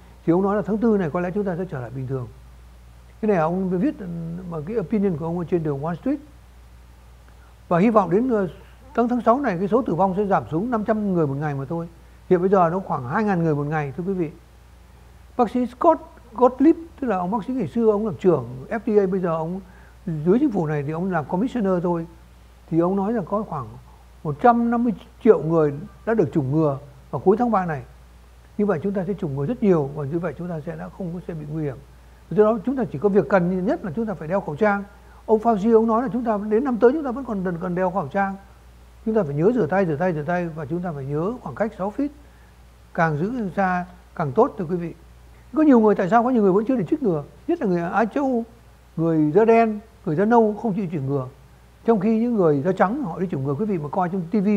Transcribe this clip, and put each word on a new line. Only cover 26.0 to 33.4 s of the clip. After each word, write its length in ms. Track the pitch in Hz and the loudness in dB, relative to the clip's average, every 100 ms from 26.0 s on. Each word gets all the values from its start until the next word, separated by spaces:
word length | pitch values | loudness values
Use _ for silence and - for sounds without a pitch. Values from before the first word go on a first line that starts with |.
| - | -2
đã 80 | |
được 160 | 226 165 | 0 2
chủng 180 | 170 131 | 0 0
ngừa 260 | 151 156 135 - - - | 0 0 -2 -8 -20 -12
vào 80 | 143 | -2
cuối 180 | 185 220 | 2 2
tháng 140 | 247 | 2
ba 140 | 208 180 | 0 -2
này. 180 | 143 120 - - - - - - - | -6 -10 -18 -20 -20 -20 -20 -12 -2
Như 80 | 208 | 0
vậy 140 | 165 | 0
chúng 100 | 196 | -2
ta 100 | 196 175 | -4 -4
sẽ 60 | |
chủng 220 | 196 160 139 | -4 -4 -4
ngừa 100 | 143 | -4
rất 180 | 247 | 0
nhiều, 260 | 208 170 139 151 | 4 4 2 -4
và 100 | 139 | -6
như 140 | 170 | -4
vậy 140 | 170 - | -4 -6
chúng 100 | 175 | -8
ta 120 | 165 160 | -8 -8
sẽ 100 | 160 | -10
đã 140 | 180 - | -12 -10
không 160 | 185 | -10
có, 60 | 175 180 | -8 -10
sẽ 60 | |
bị 120 | 160 147 | -12 -8
nguy 120 | 156 | -6
hiểm. 120 | 147 120 - - - - - | -6 -8 -14 -20 -20 -20 -2
Do 140 | 170 | 2
đó 160 | 214 226 175 | 4 2 -2
chúng 100 | 269 | -2
ta 80 | 180 | -4
chỉ 80 | 139 | -2
có 100 | 202 | 2
việc 200 | 196 190 | 2 4
cần 360 | 196 | 2